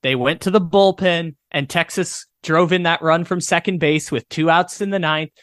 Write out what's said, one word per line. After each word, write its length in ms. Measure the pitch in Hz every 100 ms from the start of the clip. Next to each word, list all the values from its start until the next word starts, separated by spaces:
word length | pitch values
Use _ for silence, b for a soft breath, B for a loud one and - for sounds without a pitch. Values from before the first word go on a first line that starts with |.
They 120 | 131
went 260 | 131 123 165
to 80 | 190
the 100 | 202
bullpen, 720 | 170 196 196 190 190 170 165 - _
and 180 | 151 139
Texas 580 | 175 165 - 175 - - _
drove 280 | - 160 175
in 120 | 180
that 180 | 170 170
run 220 | 160 165
from 160 | 170 180
second 380 | - 170 180 180
base 340 | 151 156 -
with 160 | 127 -
two 220 | - 160
outs 300 | 165 180 -
in 100 | 202
the 80 | 196
ninth. 320 | 160 156 156 b